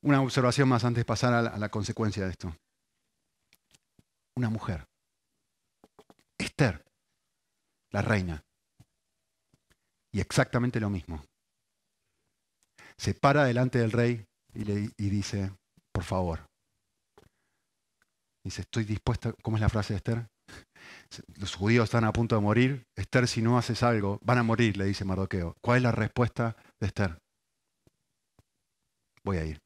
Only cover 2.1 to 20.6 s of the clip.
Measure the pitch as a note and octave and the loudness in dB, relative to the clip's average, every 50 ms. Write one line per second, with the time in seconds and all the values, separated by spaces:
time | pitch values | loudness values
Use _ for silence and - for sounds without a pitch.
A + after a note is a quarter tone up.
2.1 | G2 G#2+ F#2+ F#2 F2 _ - F#2 E2 _ _ _ _ _ _ _ _ _ _ _ | -2 -2 -4 -4 -6 _ -10 -12 -12 _ _ _ _ _ _ _ _ _ _ _
3.1 | _ _ _ _ _ _ _ _ _ _ _ _ _ _ _ _ _ _ _ _ | _ _ _ _ _ _ _ _ _ _ _ _ _ _ _ _ _ _ _ _
4.1 | _ _ _ _ _ B2+ B2 A2 A2 G#2+ - - F#2+ D#2 - _ _ _ _ _ | _ _ _ _ _ -4 -2 -2 -2 -4 -4 -6 -6 -8 -8 _ _ _ _ _
5.1 | _ _ _ _ _ _ _ _ _ _ _ _ _ _ _ _ _ - - _ | _ _ _ _ _ _ _ _ _ _ _ _ _ _ _ _ _ -20 -20 _
6.1 | - _ _ _ _ _ - - - - D3+ A#2+ - - _ _ _ _ _ _ | -20 _ _ _ _ _ -8 -8 0 0 0 0 0 -4 _ _ _ _ _ _
7.1 | _ _ _ _ _ _ _ _ _ _ _ _ _ _ _ _ - G2+ G2+ A#2+ | _ _ _ _ _ _ _ _ _ _ _ _ _ _ _ _ -2 -2 0 2
8.1 | A2+ G2+ F#2 F2+ E2 D2+ _ _ _ _ _ _ _ _ _ _ _ _ _ _ | 2 0 0 -4 -6 -10 _ _ _ _ _ _ _ _ _ _ _ _ _ _
9.1 | _ _ _ _ _ _ _ _ _ _ _ _ _ _ _ _ _ _ _ _ | _ _ _ _ _ _ _ _ _ _ _ _ _ _ _ _ _ _ _ _
10.1 | - G2 F2 - - - C3 - - B2 A#2+ B2 - A#2+ A2 G2+ G2+ F#2 D#2+ - | -4 -4 -4 0 0 0 0 2 0 0 0 0 -2 -2 -2 -2 -4 -4 -6 -8
11.1 | E2+ D2+ C#2+ _ _ _ _ _ _ _ _ _ _ _ _ _ _ _ _ _ | -10 -12 -12 _ _ _ _ _ _ _ _ _ _ _ _ _ _ _ _ _
12.1 | _ _ _ _ _ _ _ _ _ _ _ _ _ - - - - - - G2 | _ _ _ _ _ _ _ _ _ _ _ _ _ -20 -20 -20 -16 -6 -4 -4
13.1 | F#2+ - - C#3 C#3 D3 C#3+ B2+ A#2+ A#2+ B2+ B2+ - B2+ A#2 A2 G#2+ A2+ A#2+ A#2+ | -2 4 4 4 6 6 4 4 2 2 0 2 2 2 2 2 2 2 2 2
14.1 | A#2+ A2+ G2+ _ _ _ _ _ _ - G#2+ G#2 G2+ G#2 G2+ A2+ - - G#2 G2 | 0 -2 -8 _ _ _ _ _ _ -8 -4 -2 -2 -2 -2 -4 -6 -4 -2 -2
15.1 | G2 G#2 G2 - - G2+ G2 F#2+ F#2+ _ _ _ _ _ _ _ _ F#2 E2+ - | 0 -2 -2 -4 -4 -4 -4 -4 -8 _ _ _ _ _ _ _ _ -6 -4 -2
16.1 | F#2 F#2 F#2 F2 D#2+ D#2 - _ _ _ _ _ _ _ _ _ _ _ _ _ | -2 -2 -2 -2 -4 -6 -10 _ _ _ _ _ _ _ _ _ _ _ _ _
17.1 | _ - _ _ _ _ _ _ _ _ _ _ _ _ _ _ _ _ _ _ | _ -20 _ _ _ _ _ _ _ _ _ _ _ _ _ _ _ _ _ _
18.1 | _ _ _ _ _ _ _ F#2+ - - F2+ _ - A2+ A2 G#2 A2 G2 _ - | _ _ _ _ _ _ _ -12 -10 -10 -12 _ -4 -4 -2 -2 -4 -2 _ -2
19.1 | A#2 - - A#2 A2 _ _ A2+ A2 G#2+ G#2+ G#2 - A2 G2+ - A2 F#2 - - | -4 -2 -4 -8 -8 _ _ -4 -2 0 0 0 0 -2 -4 -4 -6 -6 -4 -4
20.1 | A#2 A#2 A#2 - _ _ _ - - - | -4 -4 -6 -10 _ _ _ -20 -20 -20